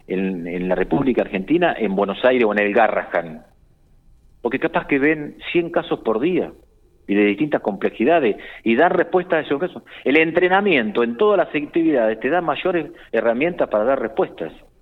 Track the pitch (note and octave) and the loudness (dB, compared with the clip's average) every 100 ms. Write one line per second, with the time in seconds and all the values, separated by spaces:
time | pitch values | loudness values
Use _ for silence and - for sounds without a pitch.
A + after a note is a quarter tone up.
0 | - F#2 F#2+ F#2 E2+ F2+ F#2 F2+ F#2 - | -8 -4 -2 -4 -6 -6 -2 -2 0 0
1 | C3+ A2 F#2+ F#2+ F#2+ E3 E3+ - G#2+ F#2+ | 0 0 -2 -4 0 2 2 0 -2 0
2 | G2 F#2+ B2+ C3 A2 G#2 G#2 G#2 A2 G2 | -2 0 2 4 2 2 2 4 2 2
3 | F2 F2 E2 D#2 - _ _ _ _ _ | -4 -4 -6 -10 -20 _ _ _ _ _
4 | _ _ _ _ A#2+ B2+ E3 E3+ - C#3+ | _ _ _ _ -6 -2 -2 -4 -2 0
5 | D3 D#3 D3 - - F3 E3+ F3 D#3+ D3+ | 0 0 -6 -12 -4 -2 -2 -2 -4 -4
6 | - A2 D#3 F3 E2 - _ _ _ _ | -2 -2 0 0 -4 -8 _ _ _ _
7 | - G2+ G#2 G2+ D3+ C#3+ A2 G2 G#2 - | -2 2 2 2 0 -2 -2 -2 -4 0
8 | A#2+ E3+ B2 - - - A2 A2+ F3 F#3 | 2 4 2 -2 -8 -6 0 4 4 2
9 | D#3 F#3 F3+ D#3+ C#3 C#3 C#3 A#2+ - - | 0 0 0 -2 -2 -4 -4 -8 -18 -6
10 | - D3+ E3 E3 F3+ F#3+ G3+ D3 G#2+ G#2 | 0 2 4 2 4 4 4 2 2 0
11 | A#2 A#2 G#3+ G3 D3+ D3+ C#3+ F3 D#3+ C#3 | 0 2 2 2 2 -4 -4 0 2 2
12 | A2 A2 C3 F3 E3+ C3+ F3+ F3 D3 - | 2 0 0 0 0 -2 -2 -2 -4 -10
13 | - A#2 A2+ A#2 D#3+ F3+ C#3 G#2+ A2+ C3+ | -6 -2 0 0 0 0 -2 0 0 0
14 | A#2 - F3 - D#2 - - _ | -2 -2 -4 -4 -12 -12 -20 _